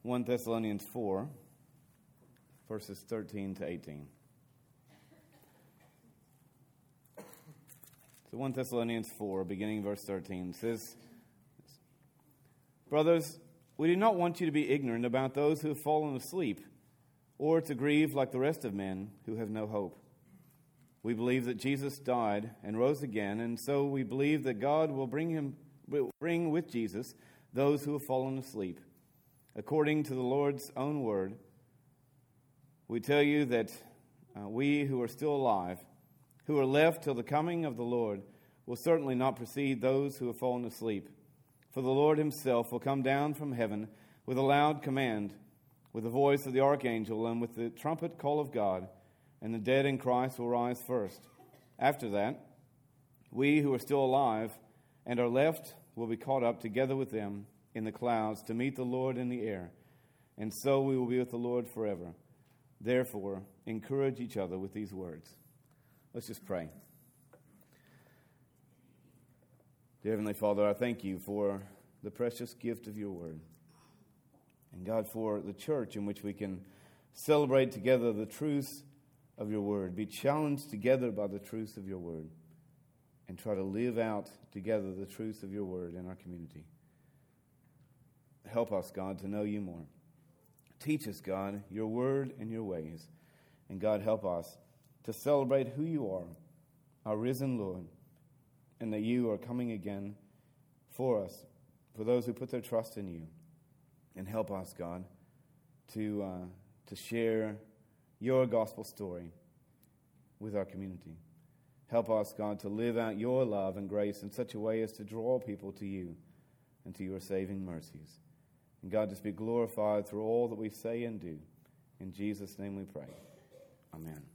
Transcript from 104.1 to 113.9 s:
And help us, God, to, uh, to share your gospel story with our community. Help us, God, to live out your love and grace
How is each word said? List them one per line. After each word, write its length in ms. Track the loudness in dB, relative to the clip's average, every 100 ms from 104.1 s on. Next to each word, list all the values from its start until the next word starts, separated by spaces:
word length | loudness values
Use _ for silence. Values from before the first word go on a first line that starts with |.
| -12
And 100 | -6
help 240 | -2 -2
us, 240 | -4 -6 -8
God, 280 | -8 -6 -10 -16 _ _ _ _ _ _ _
to, 320 | -6 -2 -2
uh, 220 | -4 -6 -10 -14 -20 _ -16
to 100 | -14
share 600 | -6 0 2 2 0 -6 -14 _ _ _ _ _
your 300 | 2 4 6
gospel 340 | 4 2 -2
story 480 | -12 -8 -8 -6 -10 -16 _ _ _ _ _ _ _ _ _ _
with 160 | -4 -2
our 80 |
community. 540 | -4 -6 -10 -10 -14 -18 -20 -20 -20 _ _ _ _
Help 240 | 0 2
us, 240 | 0 0 -4
God, 220 | -4 -4
to 80 | -4
live 300 | -2 0 0
out 180 | -2 -2
your 280 | 0 2
love 320 | 2 0 -2 -4
and 120 |
grace 360 | -2